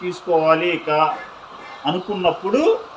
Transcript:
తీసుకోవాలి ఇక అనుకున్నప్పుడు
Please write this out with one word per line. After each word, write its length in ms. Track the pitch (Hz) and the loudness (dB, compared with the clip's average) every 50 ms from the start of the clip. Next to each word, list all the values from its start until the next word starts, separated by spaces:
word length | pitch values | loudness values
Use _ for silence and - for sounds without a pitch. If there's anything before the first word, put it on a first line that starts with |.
| 180 | -8
తీసుకోవాలి 680 | 180 175 - - 180 170 160 156 160 160 156 175 175 170 | -8 -8 -6 -2 0 2 4 6 4 4 4 4 0 -2
ఇక 180 | 147 - 151 151 151 160 151 - - - - - - - - - - - - - - - | -2 0 0 2 2 2 2 0 -2 -8 -14 -16 -18 -20 -20 -18 -18 -18 -18 -14 -8 -4
అనుకున్నప్పుడు 920 | 143 170 180 180 - 208 185 180 170 - - 180 190 208 277 320 440 453 - - - - | -2 -2 -2 -2 -4 -4 0 0 0 0 0 0 0 2 2 4 4 2 0 -2 -8 -14